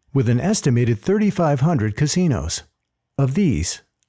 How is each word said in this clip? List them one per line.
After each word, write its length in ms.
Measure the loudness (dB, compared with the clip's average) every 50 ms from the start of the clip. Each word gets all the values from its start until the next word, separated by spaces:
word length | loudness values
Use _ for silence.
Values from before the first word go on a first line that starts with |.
| _ _ -2
with 140 | 0 0 2
an 100 | 0 0
estimated 640 | 0 0 -2 0 0 0 2 2 2 0 -2 -2
thirty-five 640 | -2 -2 0 2 2 0 0 0 0 0 2 2
hundred 340 | 2 0 0 0 0 -2 -2
casinos. 680 | -2 -2 0 0 0 0 0 0 -2 -4 -6 -8 -10 -12 _ _ _ _ _ _ _ _ _ -4 -2
Of 160 | -2 0 0
these, 480 | 0 2 2 2 0 -2 -4 -6 -10 _ _ _ _ _